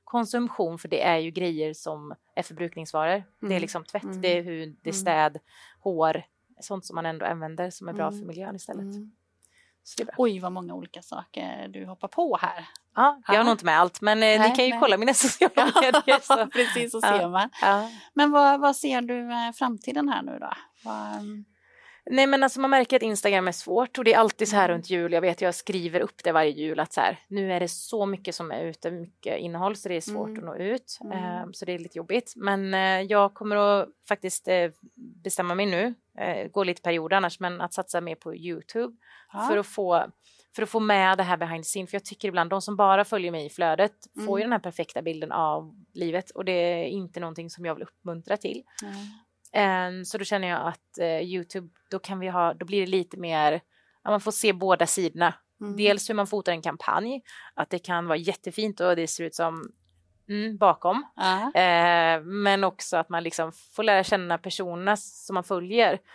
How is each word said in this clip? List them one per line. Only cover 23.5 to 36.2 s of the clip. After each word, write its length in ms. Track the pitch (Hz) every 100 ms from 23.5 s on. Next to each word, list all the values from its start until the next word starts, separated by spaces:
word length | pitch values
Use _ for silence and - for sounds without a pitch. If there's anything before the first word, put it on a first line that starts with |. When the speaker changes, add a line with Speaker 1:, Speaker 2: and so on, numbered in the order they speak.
Speaker 1:
svårt 460 | 170 - 190 247 -
och 60 |
det 80 | 226
är 40 | 220
alltid 300 | 220 - 208
så 80 | 208
här 80 |
Speaker 2:
Mm. 100 | 175
Speaker 1:
runt 160 | 170 170
jul. 220 | 180 170
Jag 80 | 170
vet, 200 | 180 170
jag 140 | 185
skriver 460 | 170 - 190 170 175
upp 240 | - -
det 80 | 180
varje 180 | 160 156
jul 300 | 147 156 -
att 120 | 160
så 80 | -
här, 180 | 101 - -
nu 240 | 202 190
är 80 | 175
det 80 | 175
så 380 | - - 226 196
mycket 280 | 196 196
som 160 | - 165
är 100 | 127
ute, 260 | 165 160 170
mycket 480 | 175 170 _ - -
innehåll 380 | 170 170 190 202
så 120 | 190
det 60 |
är 60 | 175
svårt 280 | 214 208 214
Speaker 2:
Mm. 100 | 220
Speaker 1:
att 60 |
nå 120 | 170 160
ut. 420 | 190 254 - -
Speaker 2:
Mm. 140 | 208 185
Speaker 1:
Ehm, 360 | 180 175 180
så 100 | -
det 80 | 180
är 60 | 175
lite 200 | 170 165
jobbigt. 340 | 170 226 240 -
Men, 380 | 202 196 190
eh, 260 | 190 190 190
jag 340 | 196 208 202
kommer 220 | 202 208 208
att 320 | 208 202 - - -
faktiskt, 400 | 202 185 - -
eh, 220 | 180 170 - - -
bestämma 580 | - - - - 175
mig 120 | 180 208
nu, 280 | 175 233 240 _
eh, 300 | -